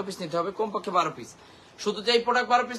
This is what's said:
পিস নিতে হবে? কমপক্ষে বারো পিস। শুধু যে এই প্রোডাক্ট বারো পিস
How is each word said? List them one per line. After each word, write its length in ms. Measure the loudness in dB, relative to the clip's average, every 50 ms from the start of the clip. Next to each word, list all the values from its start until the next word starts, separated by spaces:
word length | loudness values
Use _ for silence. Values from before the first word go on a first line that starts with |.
| -4
পিস 100 | -6 -8 -8
নিতে 140 | -6 -4 -2 -2
হবে? 100 | -2 -2 -2 -4
কমপক্ষে 340 | -4 -2 -4 -6 -4 0 2 2
বারো 120 | 2 2 -2
পিস। 140 | -8 -12 -16 -18 -20 -20 -20 -20 -20 -20 -20 -16 -6 -4
শুধু 140 | -4 -4 -2 2
যে 40 | 2 4
এই 40 | 4 4
প্রোডাক্ট 220 | 2 2 2 4 4
বারো 120 | 4 4 4 2
পিস 100 | -6